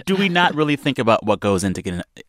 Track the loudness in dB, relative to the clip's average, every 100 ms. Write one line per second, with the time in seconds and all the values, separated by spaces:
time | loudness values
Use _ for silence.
0 | -4 0 0 2 0 2 0 0 -2 -2
1 | 2 2 2 0 2 0 0 -2 -6 -8
2 | -10 -16